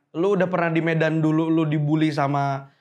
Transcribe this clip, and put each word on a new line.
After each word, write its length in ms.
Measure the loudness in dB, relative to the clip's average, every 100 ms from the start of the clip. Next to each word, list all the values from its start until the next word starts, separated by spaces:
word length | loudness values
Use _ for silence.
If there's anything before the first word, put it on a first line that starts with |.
| _
Lu 220 | -2 0
udah 140 | 2 0
pernah 220 | 0 0
di 100 | 0
Medan 400 | 0 0 0 2
dulu, 260 | 2 2 2
lu 180 | 0 0
dibully 420 | 0 0 0 0
sama 640 | 0 0 0 -2 -4 -10 _